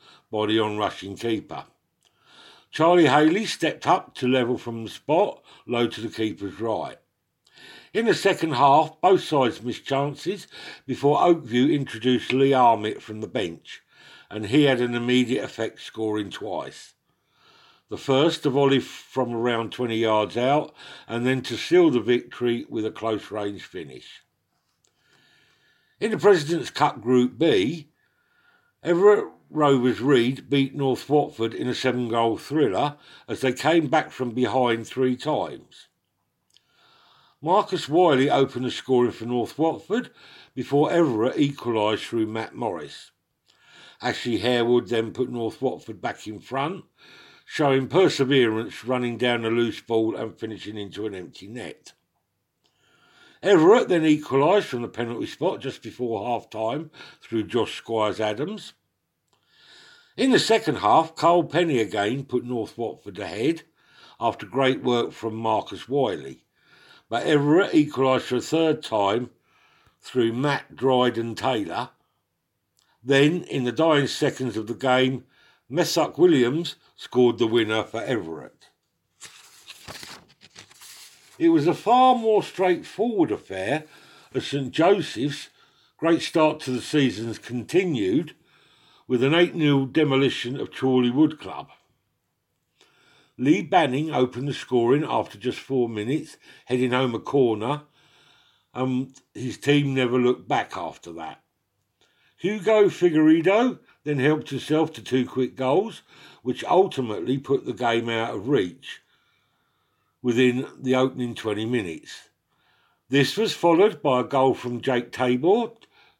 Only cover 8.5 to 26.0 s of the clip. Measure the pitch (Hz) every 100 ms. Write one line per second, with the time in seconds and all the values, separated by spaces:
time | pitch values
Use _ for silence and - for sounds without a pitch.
8.5 | 131 143 147 156 - 185 185 - 147 123
9.5 | - 120 113 - 135 143 143 165 202 -
10.5 | - - - - 120 143 151 175 170 127
11.5 | 123 131 139 135 113 123 123 - 131 135
12.5 | 131 123 113 107 101 - 107 104 120 90
13.5 | 80 - - _ _ - - - 107 104
14.5 | 139 143 123 120 120 120 127 117 120 98
15.5 | - 110 - - 110 110 107 101 - 104
16.5 | 85 67 - - _ _ _ _ _ _
17.5 | _ _ _ - 98 - 135 165 165 147
18.5 | 131 139 - - - - 135 120 117 123
19.5 | 117 113 - 123 113 113 107 104 110 127
20.5 | 147 - - - - - 117 123 131 127
21.5 | 113 - 170 170 123 104 120 - - 120
22.5 | 117 - 110 107 107 113 107 - 107 101
23.5 | 101 - 92 73 64 - - _ _ _
24.5 | _ _ _ _ _ _ _ _ _ _
25.5 | _ _ _ _ -